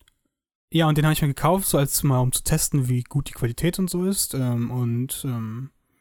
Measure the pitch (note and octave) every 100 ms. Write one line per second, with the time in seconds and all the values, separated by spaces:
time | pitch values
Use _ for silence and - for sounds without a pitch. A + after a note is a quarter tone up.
0 | _ _ _ _ _ _ _ D#3+ D#3+ D3+
1 | D3+ D#3 D3+ C3 D#3 F#3 F#3+ D3+ C#3 -
2 | D3 B2+ B2+ - - D#3 - D3 B2+ B2
3 | B2 C#3+ - - A#2+ A#2+ D#3+ F#3 F#3 F3
4 | F#3 G3 - C3+ B2+ A#2+ A#2+ B2+ A#2+ A#2
5 | C3 - C#3 A#2+ A2 A2+ C3+ - _ _